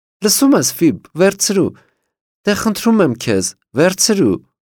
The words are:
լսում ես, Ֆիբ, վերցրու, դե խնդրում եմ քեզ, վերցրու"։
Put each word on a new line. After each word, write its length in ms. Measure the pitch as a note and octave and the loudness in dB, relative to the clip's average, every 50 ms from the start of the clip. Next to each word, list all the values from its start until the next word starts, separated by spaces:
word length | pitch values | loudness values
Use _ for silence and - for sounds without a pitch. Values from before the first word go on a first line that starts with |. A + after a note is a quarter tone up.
| _ _ _ _ - | _ _ _ _ -4
լսում 300 | G#3+ G#3 - C#4 C4+ C#4+ | -2 0 2 2 2 2
ես, 140 | G3 B2 - | 2 0 -2
Ֆիբ, 280 | - - E3+ D#3+ - - - - - | -2 0 0 0 0 -2 -8 -10 -4
վերցրու, 580 | D3+ F#3 G3 G3 - - - G3+ G3 D#3 F#2+ - - _ _ _ _ _ _ _ _ _ _ _ _ - | 0 0 0 0 -2 -4 -2 0 0 -2 -2 -4 -8 _ _ _ _ _ _ _ _ _ _ _ _ -4
դե 60 | G3+ G#3 | -4 -4
խնդրում 480 | F#3+ - - G3+ - - A3+ A3+ G#3+ F#3 | -2 -2 -4 -4 -2 0 0 2 2 2
եմ 120 | C#3 A#2 | 0 -2
քեզ, 320 | - - B2 G#2 F#2+ F#2 - - _ _ _ | -4 -4 -2 -2 -2 -2 -4 -8 _ _ _
վերցրու"։ 680 | - A#2+ D#3+ F#3 F#3+ - - - G#3+ G3 E3 G#2+ F2+ - - _ _ _ | -2 0 0 0 0 0 -2 0 0 2 2 0 0 -2 -6 _ _ _